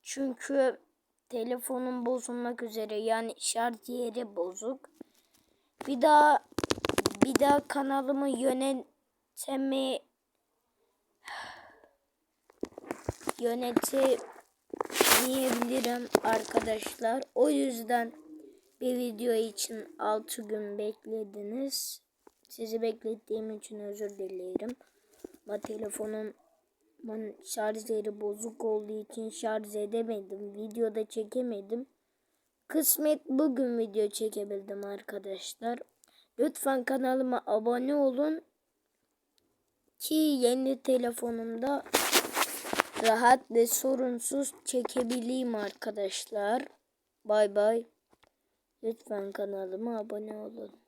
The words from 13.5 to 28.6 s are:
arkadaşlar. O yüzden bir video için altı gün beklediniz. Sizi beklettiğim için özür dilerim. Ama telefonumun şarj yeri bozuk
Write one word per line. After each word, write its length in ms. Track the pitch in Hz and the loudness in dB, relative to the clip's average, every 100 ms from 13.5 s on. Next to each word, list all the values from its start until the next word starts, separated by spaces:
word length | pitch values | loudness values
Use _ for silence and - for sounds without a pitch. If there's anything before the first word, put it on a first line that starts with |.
| 233 247 240 - 269 269 247 - - - _ _ - - - - - 254 262 262 240 240 262 240 240 240 - | 0 0 0 2 4 4 4 -2 -18 -20 _ _ -8 -2 2 6 6 4 2 2 2 0 0 0 -2 2 2
arkadaşlar. 1000 | 214 220 214 226 226 214 214 - 226 254 240 - | 4 2 2 -2 0 -2 -6 -4 -2 -2 -2 4
O 140 | 269 | 4
yüzden 640 | 285 269 233 226 240 233 - - - - - _ - | 4 2 -2 -2 -2 -2 -8 -18 -20 -20 -20 _ -6
bir 160 | 254 247 | -2 0
video 360 | 247 208 240 | -2 -2 0
için 640 | 226 226 202 - 220 208 - | 2 0 -2 -6 -6 -12 -6
altı 420 | - 214 226 - | -2 -2 -2 -10
gün 360 | 214 214 208 202 | -6 -4 -4 -4
beklediniz. 1200 | 214 214 220 220 208 202 202 233 277 269 - - _ _ _ _ _ | -6 -6 -8 -6 -6 -10 -8 -6 -4 -4 -6 -10 _ _ _ _ _
Sizi 320 | - 226 220 | -12 -6 -2
beklettiğim 680 | 226 220 226 226 - 220 220 | -2 -2 -6 -8 -6 -6 -6
için 280 | 214 - 214 | -8 -12 -10
özür 300 | 208 202 208 | -10 -6 -8
dilerim. 680 | 196 190 185 180 185 220 247 _ _ _ _ - - - | -6 -8 -8 -6 -6 -6 -10 _ _ _ _ -20 -18 -10
Ama 120 | 208 | -8
telefonumun 1800 | - 214 214 202 214 214 214 - _ _ _ _ _ _ 220 220 214 - | -6 -8 -8 -6 -6 -6 -8 -12 _ _ _ _ _ _ -10 -8 -8 -12
şarj 460 | - - 214 220 214 | -8 -2 -2 -2 -2
yeri 320 | 220 208 208 | -2 -2 -4
bozuk 440 | 208 208 226 220 | -4 -4 -8 -4